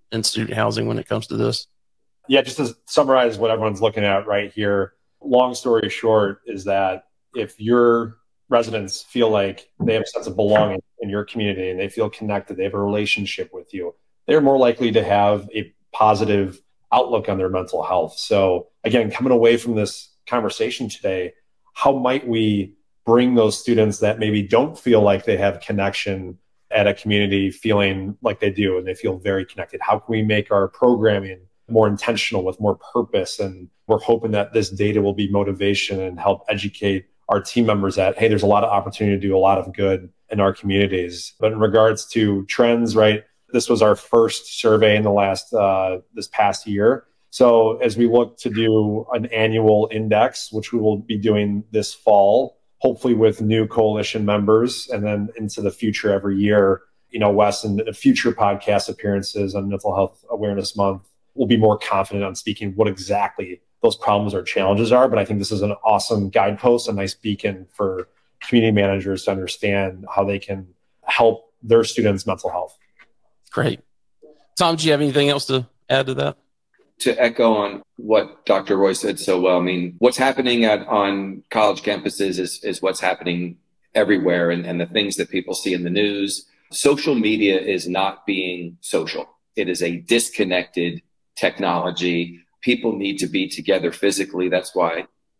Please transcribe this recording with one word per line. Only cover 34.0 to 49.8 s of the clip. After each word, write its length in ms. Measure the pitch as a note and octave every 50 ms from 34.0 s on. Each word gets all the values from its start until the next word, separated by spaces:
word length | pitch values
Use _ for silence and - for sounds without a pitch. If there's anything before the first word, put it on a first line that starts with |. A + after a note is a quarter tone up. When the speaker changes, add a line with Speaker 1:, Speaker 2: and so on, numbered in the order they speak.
| - - A#2 A#2 A2+ A2
Speaker 2:
that 220 | G#2+ G2+ G2+ - -
this 160 | A2+ G2+ -
data 320 | G2 F#2+ G#2 G#2 G#2+ G#2+
will 120 | G2 G2+ G2+
be 160 | G2+ G2+ G2
motivation 680 | G2+ G2+ G2+ G2+ F#2+ F#2 G2+ G2+ G2+ G2+ - - G2+ F#2+
and 200 | F#2+ F#2 F2+ E2+
help 240 | - G2+ F#2+ - - -
educate 560 | G#2+ G2+ G2+ G2+ - - G#2 G2+ G2 F#2+ - _ _ _ - -
our 120 | G#2+ G2+
team 240 | - - - A#2+ A#2
members 300 | A2 G#2+ G2+ G2 F#2+ F#2
that, 220 | - F#2 F#2+ G2
hey, 100 | - A#2
there's 160 | A2+ G#2 F#2+ G#2
a 40 |
lot 160 | G2+ G#2 G2+ G2+
of 60 | A2
opportunity 460 | G2+ G2+ G2 G2+ - - A2 G2+ G2+
to 120 | G2 G2
do 80 | G2 G2
a 40 | F#2+
lot 180 | F#2+ F#2+ G2
of 160 | F#2+ F2+ F#2+ F#2
good 360 | - G2 G2 F#2+ F#2 F2+ F2+ _ _ _ -
in 100 | - G#2
our 140 | G2 G2 F#2+
communities. 800 | - - G2+ F#2+ G2 G2+ F#2 F#2 F#2 F2 F2 F2 F2 - - _ -
But 120 | A2 A2
in 80 | G#2+ G#2+
regards 460 | A2 G2+ G2+ A2 A2 A2 G#2 G#2 -
to 380 | - - A#2 A2 G#2 G2+ G2 G2
trends, 500 | - - - B2 A#2 A#2+ A#2 A#2 A2+ G2
right, 280 | A2 G#2+ G#2+ G#2 G#2+ - _ _ _ _ _ -
this 160 | A#2+ - -
was 120 | A#2+ G#2+
our 140 | A2 G#2+ G2+
first 640 | - - - - A#2 A2+ A#2 - - - - - -
survey 380 | - A2+ G#2+ G#2+ A2 G#2+ G#2
in 60 | G#2+ G#2+
the 80 | G#2
last, 420 | G2+ G2+ G2+ G2 F#2+ F#2 - - A#2+
uh, 460 | A2 G2+ G2 F#2+ F#2+ F#2 F#2+ F#2 F#2 - _ -
this 140 | A2+ G2
past 400 | - - - G#2+ G2+ F#2+ - -
year. 380 | A2 G2+ G2+ G#2 A2+ C3+ B2+ - _ _ _ _ _
So 480 | - - C3 A#2+ A#2 A2+ A2+ A2 A2+
as 180 | A#2 B2 A#2 G2+
we 120 | A2+ A#2+
look 300 | A#2 A2+ A#2+ A#2+ A2+ - -
to 100 | - B2
do 560 | G#2 A2 A2+ A2 A2 A2 G#2+ G#2+ G#2 A2 - - B2+
an 140 | A#2 A2+
annual 600 | B2 A2+ A2 A2 A2 A2 A2+ A2 G#2+ G#2+ G#2